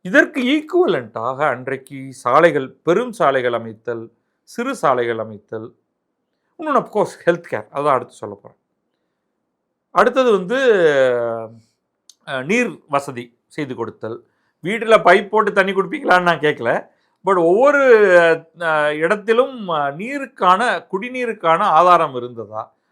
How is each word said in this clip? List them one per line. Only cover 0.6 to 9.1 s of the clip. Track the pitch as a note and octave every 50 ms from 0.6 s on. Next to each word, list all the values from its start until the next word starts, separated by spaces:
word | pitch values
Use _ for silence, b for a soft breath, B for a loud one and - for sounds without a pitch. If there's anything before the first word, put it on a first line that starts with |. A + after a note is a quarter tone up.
| D4+ - F4+ F4 F4+ A#3 E3 C3+ A#2+ G#2 - A2+ A2+ B2 C3 C3 D3+
அன்றைக்கு | D3 A#2+ B2 B2+ C#3 C3+ C3 C3+ - C#3 C3+ C3+ C3+
சாலைகள், | B2+ - - B2 B2+ D3+ E3+ E3+ C#3+ D3 C3+ A#2+
பெரும் | - _ - D#3 F3 G#3+ B3 B3
சாலைகள் | - - E3 C#3 C3+ C3 A#2+ B2 A#2+
அமைத்தல், | A2+ A2+ A2+ G#2+ G#2+ - A#2+ A#2+ A2+ A2+ A2+ _ _ _ _ _ _ _
சிறு | _ - - A3+ C4+ C4
சாலைகள் | - - D3 B2+ B2 A#2+ A#2 A#2
அமைத்தல், | A2+ G#2+ A2 G#2+ G2+ _ - A2+ A2 A2 B2+ _ _ _ _ _ _ _ _ _ _ _ _ _ _ _ _ _ -
இன்னொன்னு | D#4+ D#4 C#4
of | A3+ D#3+ -
course | - G#3+ F3 - - - - E3+
ஹெல்த் | F3 E3+ E3+ -
கேர், | C3 G#2+ - _ -
அதான் | C#3 C#3+ D3+ C3+
அடுத்து | B2 A#2+ - _
சொல்ல | - A2+ G#2 G2+
போறேன். | - _ - _ _ _ _ _ _ _ _ _ _ _ _